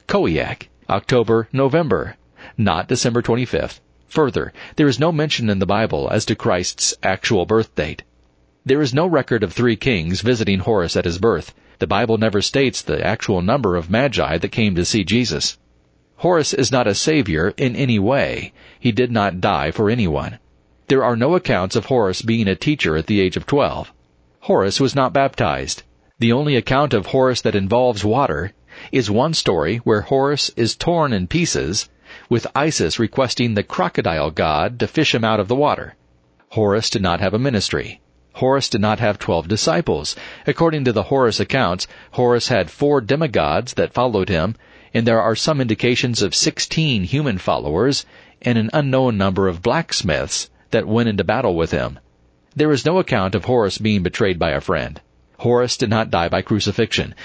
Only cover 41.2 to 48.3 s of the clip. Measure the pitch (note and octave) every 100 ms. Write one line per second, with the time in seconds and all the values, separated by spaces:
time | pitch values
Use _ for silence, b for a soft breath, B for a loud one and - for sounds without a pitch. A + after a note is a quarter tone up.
41.2 | A#2+ - G2+ C3+ F#2+ F#2 - B B -
42.2 | B2 A#2+ - A2+ F2 - C#3+ C#3+ G#2 C#3+
43.2 | D#3+ G2+ D2 E2 B2 - E2+ - B2+ G#2
44.2 | F#2 E2+ F2+ A#2 B B B A#2 A2+ A2+
45.2 | G#2+ G#2+ - D3 B2 A2 B2 B2 B2 A2+
46.2 | G2 - D#3 - - - D#3+ A2+ F2 C#3
47.2 | D3 F#2+ - C#2+ C2+ D#2+ C3 C3+ - B
48.2 | B